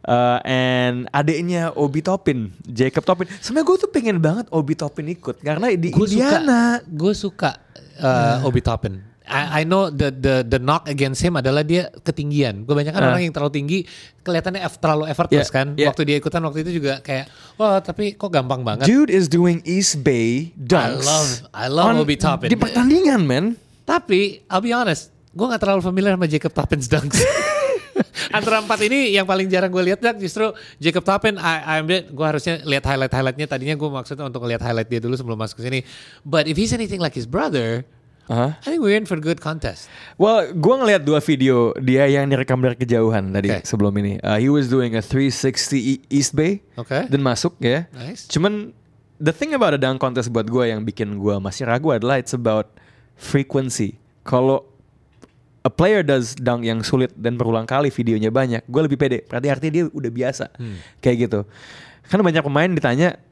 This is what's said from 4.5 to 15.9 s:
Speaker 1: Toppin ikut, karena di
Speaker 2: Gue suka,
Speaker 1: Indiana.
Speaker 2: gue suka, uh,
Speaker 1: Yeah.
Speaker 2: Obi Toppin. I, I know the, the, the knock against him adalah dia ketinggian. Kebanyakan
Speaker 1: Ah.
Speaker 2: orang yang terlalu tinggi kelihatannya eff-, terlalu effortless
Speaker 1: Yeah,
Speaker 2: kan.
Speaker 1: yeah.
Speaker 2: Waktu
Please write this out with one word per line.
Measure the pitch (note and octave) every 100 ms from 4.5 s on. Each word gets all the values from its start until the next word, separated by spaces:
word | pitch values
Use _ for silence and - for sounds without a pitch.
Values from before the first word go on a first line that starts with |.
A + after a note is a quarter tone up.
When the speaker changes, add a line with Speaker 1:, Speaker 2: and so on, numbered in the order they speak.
| E3 C#3+
Speaker 1:
Toppin | D#3 D3 -
ikut, | D3+ - - -
karena | D3 D3+ A#3+
di | F3+ E3
Speaker 2:
Gue | E3 G#3
suka, | G#3 C#4 D#4+
Speaker 1:
Indiana. | D4+ A#3+ A#3+ A#3+
Speaker 2:
gue | - D#3 F3+
suka, | G#3 G3+ - D3+ - _ - - -
uh, | C#3 B2 A#2 B2
Speaker 1:
Yeah. |
Speaker 2:
Obi | C3+ B2
Toppin. | A#2+ A2+ G#2 F#2+ G#2 _
I, | - C3 D3 D3+
I |
know | D#3+ F#3+ F#3
the, | C#3+ C#3+
the, | C3 C3+ C3
the | A#2 C3
knock | B2+ D#3+ D#3
against | C#3 C3+ C3
him | F#3
adalah | D#3+ C3 C#3+
dia | D3+ E3+ - -
ketinggian. | - - D3 D3 B2+ G2+
Kebanyakan | A#2 C#3+ D3 D#3
Speaker 1:
Ah. | C3+
Speaker 2:
orang | B2+
yang | E3+
terlalu | D3+ C#3+
tinggi | D3 C#3+ F#3 E3+ - - _
kelihatannya | - E3+ F#3 F#3+
eff-, | F3 -
terlalu | E3 D3+
effortless | D#3 D3 E3+ D3
Speaker 1:
Yeah, | -
Speaker 2:
kan. | C3 C#3
Speaker 1:
yeah. | D3
Speaker 2:
Waktu | D3